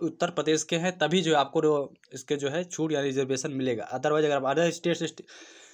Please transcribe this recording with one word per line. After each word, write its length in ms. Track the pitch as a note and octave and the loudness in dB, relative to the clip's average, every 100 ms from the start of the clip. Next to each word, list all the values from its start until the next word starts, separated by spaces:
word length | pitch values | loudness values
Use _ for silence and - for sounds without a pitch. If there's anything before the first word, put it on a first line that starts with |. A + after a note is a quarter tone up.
उत्तर 260 | D#3+ D#3+ F3 | -4 -2 -2
प्रदेश 320 | E3+ D3 D#3 | 0 0 0
के 120 | - E3+ | 0 -2
हैं, 180 | F3+ F3+ | -2 0
तभी 240 | D3+ F3+ | 2 2
जो 100 | D#3+ | 4
है 60 | D3+ | 2
आपको 220 | C#3 E3 | 2 2
रो-, 540 | D3+ D3 C#3 - _ | 2 2 0 -10 _
इसके 220 | C#3 - D3 | -14 -6 -2
जो 140 | C#3 | -2
है 140 | D3+ F3+ | -4 -4
छूट 260 | - D#3+ | -4 -2
या 80 | D3 | 0
रिजर्वेशन 500 | C#3 C3 C3 C3 D#3 | 0 0 -2 -2 -4
मिलेगा। 360 | C3+ C3 A2+ G2+ | -2 -2 -2 -4
Otherwise 340 | B2+ D3 D3+ | -2 0 2
अगर 120 | D3+ C#3+ | 2 2
आप 180 | C3 | 0
other 160 | C#3+ E3+ | 2 2
स्टेट 240 | D#3 F3 E3 | 0 -2 -2
से 100 | D#3+ - - - - - - | -4 -8 -16 -20 -20 -20 -20